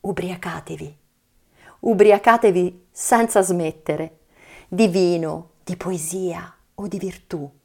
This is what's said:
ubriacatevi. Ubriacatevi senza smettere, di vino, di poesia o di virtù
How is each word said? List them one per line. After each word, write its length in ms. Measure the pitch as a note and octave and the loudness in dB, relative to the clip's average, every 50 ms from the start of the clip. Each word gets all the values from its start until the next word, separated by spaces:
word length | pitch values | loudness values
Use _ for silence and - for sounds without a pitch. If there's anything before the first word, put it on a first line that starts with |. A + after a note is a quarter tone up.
ubriacatevi. 960 | - F#3+ F#3+ D3+ F3 F3+ F#3 F3 - F3+ E3+ E3 D#3 - E3 D3+ D#3+ D3 - _ _ _ _ _ _ _ _ _ _ _ _ _ _ - - _ | -6 -6 -6 -4 -6 -8 -8 -8 -10 -10 -10 -10 -10 -12 -14 -12 -14 -16 -18 _ _ _ _ _ _ _ _ _ _ _ _ _ _ -20 -20 _
Ubriacatevi 1080 | - - A3+ F#3 G#3 G#3+ G3+ G3 G3+ A#3+ A3+ A#3 A#3 G#3+ F3+ F3+ F3+ F3+ F3+ - _ _ | -2 0 4 6 6 6 6 4 4 4 4 6 4 4 4 4 0 0 -2 -8 _ _
senza 500 | _ - - - B3 A3+ A#3 A3+ - G#3 | _ -8 0 2 2 2 2 2 2 2
smettere, 800 | F#3+ F3+ F#3 F3 E3 D#3+ D#3+ - _ - D3+ D3+ D#3+ E3 _ _ _ _ _ _ _ - - - - _ | 2 2 0 -2 -2 -4 -6 -8 _ -6 -4 -4 -6 -10 _ _ _ _ _ _ _ -20 -20 -20 -18 _
di 200 | - F3+ A3+ G3+ | 0 2 2 4
vino, 640 | E3+ F#3+ F#3 F3 F3 E3+ E3 D#3 D#3 E3 E3+ _ _ _ _ | 4 2 2 2 2 0 -2 -4 -6 -8 -10 _ _ _ _
di 120 | - F3+ | -12 -10
poesia 760 | F3 - F#3 F#3 E3+ D3+ - F3 F#3+ F#3 F3+ E3 E3+ - - - _ _ _ _ | -8 -6 -6 -6 -6 -6 -6 -6 -4 -4 -4 -6 -6 -12 -16 -20 _ _ _ _
o 120 | - G3+ | -12 -10
di 120 | G3 E3+ G3 | -8 -8 -6
virtù 520 | F#3 F#3+ F3+ - _ _ - E3 C#3+ C#3+ _ _ _ | -6 -8 -10 -10 _ _ -10 -10 -10 -10 _ _ _